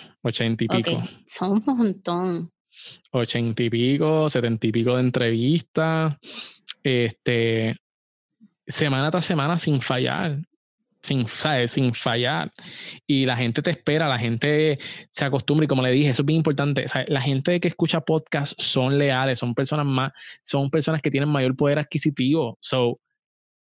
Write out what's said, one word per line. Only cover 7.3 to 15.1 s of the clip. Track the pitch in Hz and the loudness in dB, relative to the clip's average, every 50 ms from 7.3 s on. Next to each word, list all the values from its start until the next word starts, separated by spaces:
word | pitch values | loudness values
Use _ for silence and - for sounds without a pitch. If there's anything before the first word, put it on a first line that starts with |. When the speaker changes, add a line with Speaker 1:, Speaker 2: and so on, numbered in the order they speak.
| 120 117 113 113 113 113 113 113 - - _ _ _ _ _ _ _ _ _ _ _ _ - _ _ _ _ | 0 2 2 2 2 0 0 -2 -4 -6 _ _ _ _ _ _ _ _ _ _ _ _ -20 _ _ _ _
Speaker 1:
semana | - - - 160 147 135 131 139 156 | -10 -2 -2 0 0 2 0 0 0
tras | 175 180 165 | 0 0 0
semana | - 185 151 139 151 175 170 | 0 0 0 2 0 0 0
sin | - 165 147 131 | 2 2 0 0
fallar. | - - 135 127 127 123 135 - - 165 143 139 165 _ _ _ _ _ _ _ _ _ _ _ | 0 0 0 0 0 0 -2 -2 -2 -2 -4 -6 -8 _ _ _ _ _ _ _ _ _ _ _
Sin, | - - 139 131 120 | -4 -2 0 0 0
¿sabes? | 113 - - - 156 151 127 120 117 | -2 -4 -2 -2 0 2 2 0 0
Sin | - 139 135 123 | 0 0 0 0
fallar. | 113 - - 127 117 120 120 123 151 165 156 - _ - - - - - - - - - _ - | 0 0 -2 -2 0 0 0 -2 -2 -2 -4 -6 _ -16 -20 -18 -16 -16 -16 -16 -18 -18 _ 0
Y | 147 135 131 | 0 2 2
la | 127 123 | 2 0
gente | 120 127 117 113 - | 0 0 0 0 0
te | 147 180 | -2 -2
espera, | 165 - _ - 147 156 160 147 | -4 -2 _ 0 0 2 2 0
la | 131 117 | 0 0
gente | 117 117 117 113 - 147 151 151 156 156 143 135 - - - - - _ | 0 -2 -2 0 0 2 2 4 4 2 0 -2 -6 -14 -16 -16 -18 _